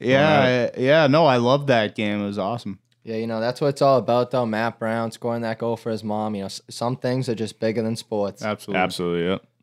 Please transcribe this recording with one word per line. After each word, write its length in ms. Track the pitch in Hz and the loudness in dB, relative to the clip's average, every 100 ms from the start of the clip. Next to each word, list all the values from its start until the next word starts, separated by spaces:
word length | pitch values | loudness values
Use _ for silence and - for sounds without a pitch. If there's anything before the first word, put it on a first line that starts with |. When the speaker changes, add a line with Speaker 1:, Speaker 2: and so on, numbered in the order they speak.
Speaker 1:
Yeah, 220 | 117 135 | 0 2
Speaker 2:
All 400 | 151 151 131 123 | 4 4 4 2
right. 140 | 117 - | -2 0
Speaker 1:
yeah. 280 | 127 156 147 | 2 4 6
No, 180 | 151 156 | 6 4
I 100 | 123 | 4
love 300 | 120 143 139 | 4 2 4
that 280 | 117 107 | 2 2
game. 280 | - 104 104 | -2 -4 -2
It 40 | 101 | -4
was 120 | 101 | -4
awesome. 400 | 98 117 107 95 _ _ | -4 -4 -8 -14 _ _
Speaker 3:
Yeah, 120 | 113 110 | -10 -6
you 100 | 113 | -6
know, 120 | 113 | -2
that's 200 | 117 - | -4 0
what 60 | 143 | -2
it's 140 | 139 | 2
all 160 | 139 131 | 4 4
about, 320 | 110 120 123 | 4 2 2
though. 160 | 127 117 | -2 0
Matt 320 | 107 113 - | -2 -2 -4
Brown 320 | 113 117 113 | -4 -2 -4
scoring 320 | - 120 117 | -6 -6 -4
that 160 | 113 113 | -6 -4
goal 180 | 117 113 | -4 -4
for 140 | 117 | -6
his 120 | 110 | -6
mom. 320 | 107 107 107 | -4 -4 -4
You 80 | 101 | -6
know, 40 | 98 | -8
s-, 160 | - - | -12 -16
some 260 | - 120 131 | -6 -6 -4
things 320 | 127 127 127 | -2 -2 -2
are 60 | |
just 260 | 107 107 - | -4 -6 -4
bigger 220 | 113 113 | -2 -2
than 140 | 110 113 | -4 -6
sports. 460 | - 107 101 - | -6 -4 -4 -4
Speaker 1:
Absolutely. 380 | 110 104 - 92 | -6 -6 -4 0
Speaker 2:
Absolutely, 440 | 92 95 87 85 87 | 0 -2 -2 -2 -2
yeah. 100 | 95 - _ | -4 -8 _